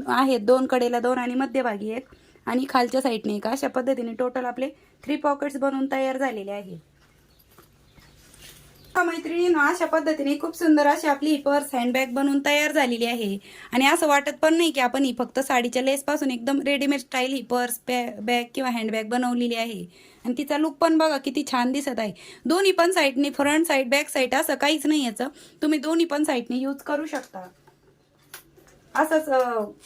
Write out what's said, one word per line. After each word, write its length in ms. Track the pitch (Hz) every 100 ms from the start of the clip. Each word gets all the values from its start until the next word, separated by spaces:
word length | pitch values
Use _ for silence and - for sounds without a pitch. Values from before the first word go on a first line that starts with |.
| 277
आहेत, 320 | 240 269 247
दोन 280 | 208 254 254
कडेला 320 | 254 240 240
दोन 180 | 240 254
आणि 160 | 247
मध्यभागी 560 | 247 262 262 247 202 214
एक 180 | 226 - - _ _ -
आणि 200 | 254 269
खालच्या 320 | 262 247 262
साईडने 340 | 262 220 214 208
एक. 120 | 220
अशा 200 | 262 269
पद्धतीने 460 | 254 247 262 233
टोटल 320 | 220 247 254 247
आपले 240 | 247 269 - _ _
थ्री 120 | - 302
पॉकेट्स 420 | 302 285 285 285
बनवून 300 | 269 269 269
तयार 260 | 269 262 262
झालेले 340 | 269 220 196
आहे. 440 | 202 190 170 - _ _ _ _ _ _ - - _ _ _ - - - - - - - - - 359
हा 60 |
मैत्रिणींनो, 560 | 349 339 330 339 359 320
अशा 260 | 285 349 320
पद्धतीने 520 | 320 311 311 277 294
खूप 180 | 330 -
सुंदर 300 | 339 302 285
अशी 200 | 330 330
आपली 220 | 277 294
ही 80 | 294
पर्स, 380 | 285 285 285 254
हँडबॅग 320 | 247 254 262
बनवून 320 | 247 285 277 277
तयार 260 | 294 302
झालेली 340 | 302 254 233 233
आहे. 320 | 240 208 202 - - -
आणि 140 | 247 277
असं 200 | 330 320
वाटत 240 | 285 277 285
पण 120 | 311
नाही 180 | 330 330
की 80 | 269
आपण 240 | 247 269
ही 120 | 277 240
फक्त 200 | 247 -
साडीच्या 420 | 269 262 240 254
लेसपासून 500 | 262 269 277 302 277
एकदम 300 | 247 233 277
रेडीमेड 380 | 277 285 277 285
स्टाईल 340 | - 262 254
ही 80 | 269
पर्स, 380 | 233 247 247 - -
बॅ-, 320 | 247 240 208
बॅग 220 | 214 240 240 -
किंवा 140 | 262
हँडबॅग 340 | 233 220 220 214
बनवलेली 500 | 247 247 240 240 233
आहे. 300 | 233 202 175 - - - 240
आणि 80 | 240
तिचा 200 | 277 294
लुक 200 | 311 -
पण 200 | 330 320
बघा 200 | 320 285
किती 260 | 277 302 285
छान 200 | 254 247
दिसत 280 | 262 285 226
आहे. 140 | 214 - - - 247
दोन्ही 260 | 339 392
पण 200 | 359 349
साईडने, 380 | 359 285 262 285
फ्रंट 360 | 277 285 311 330
साईड, 240 | 277 262
बॅक 200 | 277 294
साईड 260 | 285 254 262
असं 200 | 320 269
काहीच 300 | 285 311 294
नाही 200 | 302 247
याचं, 220 | 214 262 - - -
तुम्ही 180 | 302 311
दोन्ही 260 | 302 330 330
पण 180 | 294
साईडने 340 | 302 254 240 247
यूज 200 | 269 277
करू 280 | - 294 311
शकता. 420 | 277 - 190 185 - _ _ _ _ _ _ _ - - _ - _ _ -
असंच, 340 | 311 311 302
अ, 360 | 262 247 226 208 -